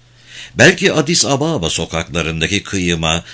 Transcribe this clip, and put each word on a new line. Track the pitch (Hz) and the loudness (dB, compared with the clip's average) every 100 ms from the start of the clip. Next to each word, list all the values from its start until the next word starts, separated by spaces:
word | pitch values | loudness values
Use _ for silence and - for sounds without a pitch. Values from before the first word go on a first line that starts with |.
| _ - - - - - | _ -20 -20 -20 -4 4
Belki | 135 180 190 | 6 6 2
Addis | 135 151 175 | 0 0 0
Ababa | 104 135 156 151 80 | 0 0 0 -2 -2
sokaklarındaki | - 78 82 80 82 78 80 80 98 | -2 -4 -4 -4 -4 -4 -2 -2 -2
kıyıma | - 98 87 85 80 82 - | -4 -2 0 0 0 -2 -4